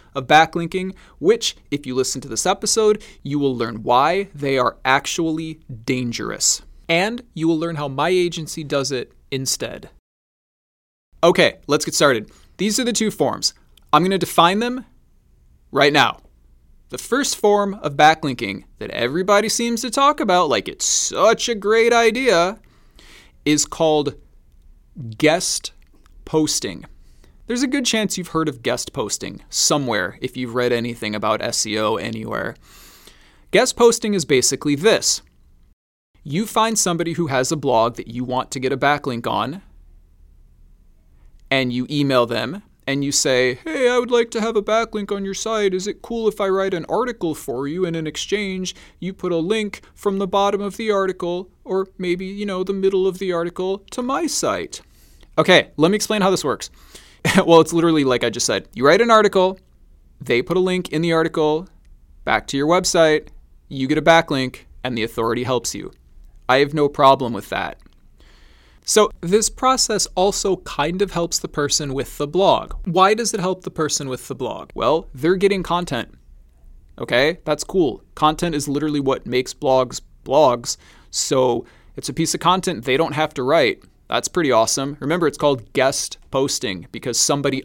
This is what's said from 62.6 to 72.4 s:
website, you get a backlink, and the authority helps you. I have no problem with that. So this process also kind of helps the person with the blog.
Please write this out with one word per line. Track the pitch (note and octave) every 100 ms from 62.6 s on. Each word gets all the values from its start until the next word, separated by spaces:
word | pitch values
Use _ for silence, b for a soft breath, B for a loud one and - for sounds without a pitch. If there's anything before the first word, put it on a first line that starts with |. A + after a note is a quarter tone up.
| D3
website, | F3 F3 F3+ D#3+ D3+ - - - - -
you | C3+ C3
get | D3+
a |
backlink, | D3+ E3 D#3+ C#3 B2+ - - -
and | B2+ A#2
the |
authority | A2 - A2+ A#2+
helps | B2 B2 A#2+ G2+
you. | F#2 - _ - - - -
I | C3
have | C#3+
no | D3+ C#3+
problem | D3 C3+ C3+ B2
with | G#2+ -
that. | - F2 - - _ - _ b b b b b b b
So | A3 G#3 -
this | E3+ G#3 G#3+
process | - C4 C4 - G#3 - -
also | G3 - G3+ F3+
kind | - - D3+ F#3
of | G3
helps | F3 E3+ -
the | -
person | - C#3+ - C#3+
with | C3 B2 -
the | D3
blog. | E3+